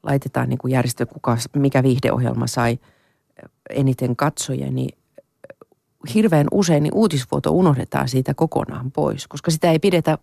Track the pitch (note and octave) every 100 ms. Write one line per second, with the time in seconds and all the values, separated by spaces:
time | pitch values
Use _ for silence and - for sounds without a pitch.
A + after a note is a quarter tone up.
0 | D#3 C#3 C#3 - B2+ B2 B2+ C3 B2 -
1 | A#2+ - - A#2 - C#3+ C#3 C3+ C3 B2+
2 | - - B2 A#2+ A#2+ - A#2 A#2 _ _
3 | _ _ _ - - _ - - C3+ B2+
4 | B2 A#2+ C#3+ - - C3 C#3 C3 C3 -
5 | _ - _ _ - - - _ _ _
6 | - C3 A3 D#3+ C#3+ - F3 D3 D3+ G3
7 | A3 D3 B2+ C#3+ - - F3+ C3+ - C#2
8 | F2+ C3 C3 C3 D#3+ C#3+ - - B2+ D3
9 | D3 C#3 - C#3+ - D#3+ F3 D#3+ G3+ F3+
10 | D#3+ D#3